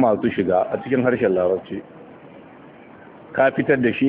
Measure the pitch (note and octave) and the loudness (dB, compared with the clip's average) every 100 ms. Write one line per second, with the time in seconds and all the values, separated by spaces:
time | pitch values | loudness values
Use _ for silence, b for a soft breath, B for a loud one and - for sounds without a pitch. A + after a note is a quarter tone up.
0 | B2 G2+ A#2+ - F2+ F2+ - A#2 C3 C3 | 2 2 0 -2 0 0 0 -4 -4 -2
1 | B2 A#2 A2 F#2 F2+ F#2 - F#2+ - - | 0 0 0 0 0 -2 -4 -14 -14 -20
2 | - - - - - - - - - - | -20 -20 -20 -20 -20 -20 -20 -20 -20 -20
3 | - - - - C3+ - B2+ C#3 A#2+ - | -20 -20 -14 0 0 0 0 2 2 0